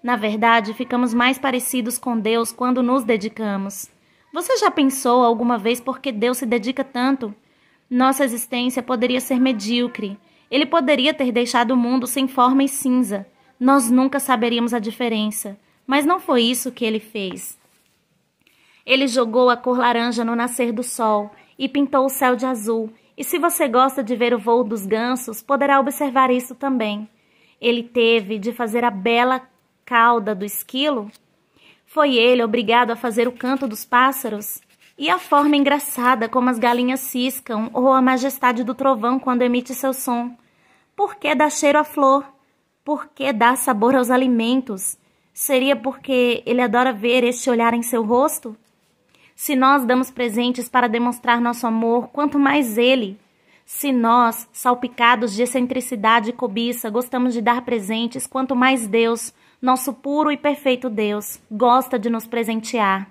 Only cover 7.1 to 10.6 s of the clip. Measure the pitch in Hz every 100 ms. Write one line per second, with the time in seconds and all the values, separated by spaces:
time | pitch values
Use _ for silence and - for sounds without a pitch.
7.1 | 269 220 208 _ _ _ _ _ 247 262
8.1 | 269 277 233 - 247 247 254 247 254 247
9.1 | 254 254 254 262 226 202 240 240 240 208
10.1 | 202 _ _ _ 247